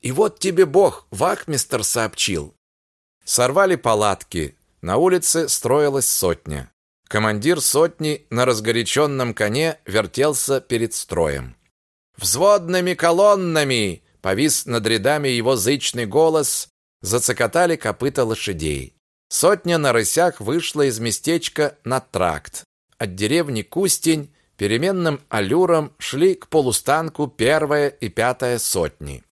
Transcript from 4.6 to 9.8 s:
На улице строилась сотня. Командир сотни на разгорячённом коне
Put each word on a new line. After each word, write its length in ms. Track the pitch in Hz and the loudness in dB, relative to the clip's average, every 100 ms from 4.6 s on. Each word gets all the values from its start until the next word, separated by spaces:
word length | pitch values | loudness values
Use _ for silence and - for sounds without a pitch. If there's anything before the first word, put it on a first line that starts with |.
| _ _ | _ _
На 160 | 87 104 | -4 0
улице 520 | 180 180 - 165 147 | 2 2 0 -2 0
строилась 600 | - 117 139 147 139 - | -2 0 2 2 0 0
сотня. 640 | - 90 85 - 73 64 _ _ _ _ | 2 0 -2 -6 -12 -12 _ _ _ _
Командир 540 | 107 110 107 135 175 | -2 0 0 0 0
сотни 680 | - 139 165 - 156 147 _ | 2 2 2 0 -6 -6 _
на 160 | 117 | -2
разгорячённом 920 | 127 113 107 117 113 135 151 135 123 | 0 0 0 -2 0 0 0 0 -4
коне 440 | 110 107 120 160 151 | -2 -2 0 -2 -4